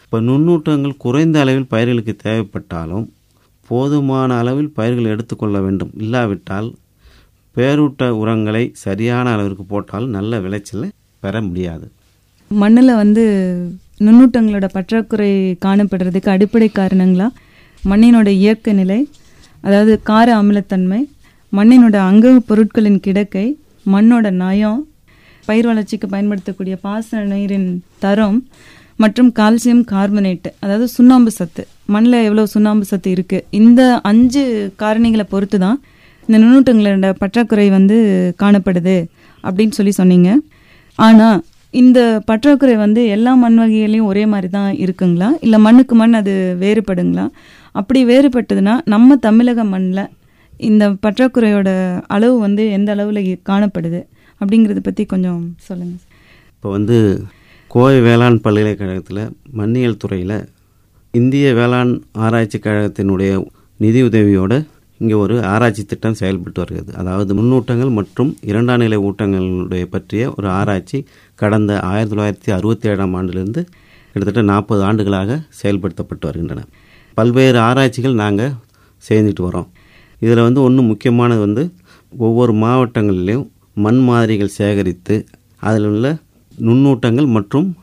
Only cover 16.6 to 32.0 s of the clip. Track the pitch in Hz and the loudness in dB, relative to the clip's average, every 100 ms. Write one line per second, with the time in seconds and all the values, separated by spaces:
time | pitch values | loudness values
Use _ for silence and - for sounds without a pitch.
16.6 | 220 208 190 190 185 180 214 - _ _ | 0 0 0 2 2 2 -2 -6 _ _
17.6 | _ _ 190 202 233 233 208 196 202 220 | _ _ -2 4 6 6 4 2 2 0
18.6 | - 202 185 202 294 _ _ _ _ _ | 0 0 0 -2 -4 _ _ _ _ _
19.6 | - 202 214 214 - 214 233 226 202 208 | 0 2 4 2 2 2 4 4 2 0
20.6 | 190 190 185 202 294 _ _ _ - 196 | -2 -2 -2 -2 -6 _ _ _ -6 2
21.6 | 214 254 233 208 190 208 240 254 - 214 | 6 6 6 4 4 4 6 4 4 0
22.6 | 220 - 214 196 196 196 208 190 214 302 | 2 0 0 0 0 -2 -2 -4 -6 -6
23.6 | _ _ - 196 220 240 214 185 185 196 | _ _ -2 2 4 4 2 -2 -2 0
24.6 | 214 226 311 _ _ _ _ _ - 220 | -2 -4 -8 _ _ _ _ _ -4 0
25.6 | 233 226 202 220 196 196 208 208 196 190 | 0 -2 -4 -8 -8 -4 -4 -4 -8 -10
26.6 | 190 185 196 208 220 220 202 196 202 196 | -8 -8 -8 -10 -8 -6 -6 -4 -4 -4
27.6 | 185 175 - - 196 202 214 214 254 _ | -4 -6 -10 -6 -2 0 0 -2 -4 _
28.6 | - - _ - 220 202 254 226 214 233 | -20 -20 _ -2 0 2 0 2 2 2
29.6 | 240 240 233 196 202 208 196 175 - - | 2 2 2 -2 -2 0 -2 -4 -10 -10
30.6 | 202 202 240 - 247 254 233 - 175 - | -6 -2 -2 4 6 6 4 0 -8 -10
31.6 | - _ - 208 | -18 _ -4 0